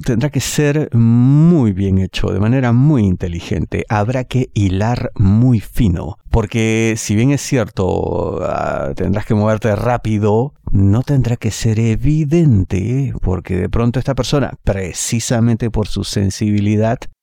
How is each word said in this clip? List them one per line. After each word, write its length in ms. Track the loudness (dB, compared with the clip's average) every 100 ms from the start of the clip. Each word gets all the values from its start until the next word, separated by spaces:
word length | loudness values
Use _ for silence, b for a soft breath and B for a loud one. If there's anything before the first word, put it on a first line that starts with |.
tendrá 240 | -2 -2 0
que 100 | -2
ser 480 | -4 0 0 0 0
muy 800 | 2 4 4 4 6 6 4 2
bien 260 | 0 2 0
hecho, 340 | 0 -2 -2
de 80 | 0
manera 320 | 0 2 2
muy 320 | 4 4 4
inteligente. 800 | 2 0 -4 -6 -6 -4 -4 -6 -2
Habrá 360 | -2 -2 -4
que 260 | -2 -2 -2
hilar 600 | 0 0 0 -2 -2 -4
muy 460 | 0 2 4 4 2
fino, 560 | 0 0 0 0 -6 -12 -4
porque 640 | -2 0 -2 0 0 0 -2
si 180 | -2
bien 160 | 0 2
es 120 | 0
cierto, 1000 | 0 -2 -2 -2 -2 -2 -2 -4 -4 -4
ah, 480 | -4 -4 -4 -4 -4 -4
tendrás 280 | -2 -2
que 120 | 0 0
moverte 400 | 2 0 0 0
rápido, 760 | 0 -2 -2 0 2 2 -2 -6 -2
no 300 | 2 4 2
tendrá 340 | 2 0 0 -2
que 160 | -4
ser 260 | -2 -2 0
evidente, 1400 | 0 0 0 0 2 2 4 4 2 -2 -2 -2 -4 -2
porque 320 | -2 -2 -4 -4
de 120 | -2
pronto 320 | 0 0 0
esta 160 | -2 -2
persona, 380 | -2 -2 -2 -4
precisamente 1040 | -4 -4 -4 -6 -4 -4 0 0 2 0 -2
por 160 | -4 -4
su 160 | -4
sensibilidad 960 | -4 -2 -2 -2 -2 0 0 0 0 -2 -8 -16